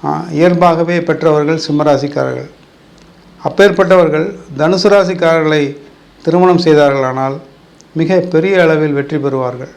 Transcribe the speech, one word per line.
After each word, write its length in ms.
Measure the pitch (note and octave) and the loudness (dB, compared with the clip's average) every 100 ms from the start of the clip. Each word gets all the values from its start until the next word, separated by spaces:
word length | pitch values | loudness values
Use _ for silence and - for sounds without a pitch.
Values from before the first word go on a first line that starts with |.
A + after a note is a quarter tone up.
ஆ, 60 | C#3+ D#3 E3 | -6 -6 -6
இயல்பாகவே 640 | D3+ F3 F3 F3 E3 E3+ F3 E3 | 0 0 4 2 2 0 -2 -2
பெற்றவர்கள் 560 | D#3+ D#3+ D3+ D3 D#3+ D#3 | -2 0 0 0 -4 -2
சிம்மராசிக்காரர்கள். 840 | D3 D3+ C#3 C#3+ C#3+ C3 B2+ C3 - _ _ _ - - _ _ - | -2 2 0 -2 -4 -6 -6 -12 -20 _ _ _ -20 -20 _ _ -10
அப்பேற்பட்டவர்கள் 840 | D3+ - G3 F3 F3+ F#3 E3 D3+ F3+ G3+ - C3+ | -10 2 2 2 2 4 4 0 -4 -8 -16 -4
தனுசு 300 | D#3 F#3 G#3 | 0 2 2
ராசிக்காரர்களை 720 | G3+ F3+ F3+ E3+ E3 D#3 D#3 C#3+ C#3+ - - _ _ | 2 2 0 0 2 0 0 -2 -6 -18 -20 _ _
திருமணம் 400 | - E3 F#3 F3 | -2 2 2 2
செய்தார்களானால் 720 | E3+ D3+ C#3+ C#3 C3 C3 C3+ C#3 - _ _ _ _ D#3+ | 4 4 4 2 -2 -4 -6 -6 -14 _ _ _ _ -4
மிக 220 | E3 F#3 F3+ | 0 0 0
பெரிய 300 | D#3+ F3+ F#3+ | 0 0 2
அளவில் 360 | E3 D#3 D3+ C#3+ | 2 2 0 -2
வெற்றி 200 | C#3+ D3+ | -4 -4
பெறுவார்கள். 540 | C#3 C3+ B2+ B2 C3+ | -4 -4 -6 -8 -16